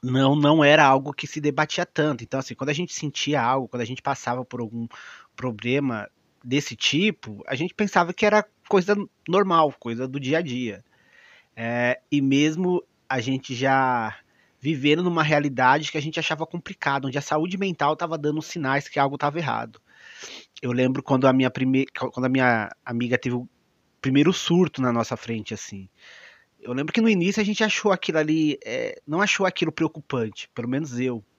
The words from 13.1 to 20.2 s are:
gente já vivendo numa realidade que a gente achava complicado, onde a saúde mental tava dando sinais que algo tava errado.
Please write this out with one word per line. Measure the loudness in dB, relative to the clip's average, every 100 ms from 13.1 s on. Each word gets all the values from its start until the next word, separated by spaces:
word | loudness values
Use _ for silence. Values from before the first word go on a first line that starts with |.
| -4
gente | -2 -4 -6
já | -2 2 4 2 0 -4 -8 _ _ _ _
vivendo | -4 0 2 2
numa | 2 0
realidade | 2 2 0 2 4 4 0
que | -6
a |
gente | -4 -4
achava | -4 -4 -6
complicado, | -8 -12 -6 -2 -2 -2
onde | -6
a |
saúde | -2 -2 -2 -2
mental | -4 -2 -2 -2
tava | -4 -4
dando | -2 -4
sinais | -6 -6 -2 -2 -2
que | 0
algo | 0 0
tava | -4 -2
errado. | -4 -4 -6 -14 _ _ -20 -20